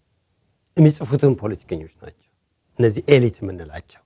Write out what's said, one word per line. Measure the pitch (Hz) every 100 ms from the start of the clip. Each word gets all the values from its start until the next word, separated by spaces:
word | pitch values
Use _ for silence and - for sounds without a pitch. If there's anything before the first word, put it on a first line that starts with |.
| _ _ _ _ _ _ _ -
የሚጽፉትም | 156 147 120 139 143 120
ፖለቲከኞች | 107 98 - 80 78 _
ናቸው | - - _ _ _ _ _ -
እነዚህ | 117 107 -
ኤሊት | 139 117 -
የምንላቸው። | 98 90 78 82 - _